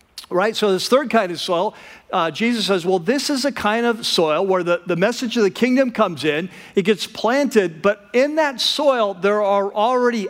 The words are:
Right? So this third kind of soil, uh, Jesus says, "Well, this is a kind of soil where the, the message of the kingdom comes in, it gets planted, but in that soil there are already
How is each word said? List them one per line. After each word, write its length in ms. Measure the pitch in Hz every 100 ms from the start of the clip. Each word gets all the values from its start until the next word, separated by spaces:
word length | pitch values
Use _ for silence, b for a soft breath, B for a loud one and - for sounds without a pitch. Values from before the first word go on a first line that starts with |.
| _ - -
Right? 240 | 180 214
So 200 | 214 208
this 160 | 185 -
third 200 | 254 262
kind 220 | 226 185
of 80 | 165
soil, 360 | - 170 202 B B B -
uh, 180 | 190 165
Jesus 360 | 143 233 240 185
says, 200 | 196 180
"Well, 140 | 190
this 300 | 170 269 269
is 160 | 277 277
a 80 |
kind 320 | - 208 226 233
of 200 | 226 -
soil 400 | - 160 156 190
where 180 | 185
the, 180 | 170 170 170
the 120 | 170
message 400 | 208 240 240 240
of 60 |
the 60 | 196
kingdom 420 | - 247 254 262
comes 340 | - 202 147 151
in, 240 | 147 185 B B 196
it 80 |
gets 240 | 185 202 -
planted, 760 | - 214 269 285 220 180 160
but 280 | 202 208 -
in 240 | 247 294 311
that 240 | 294 233
soil 540 | - - 294 254 208
there 280 | 180 196 208
are 320 | 202 202 196
already 540 | 208 226 254 240 233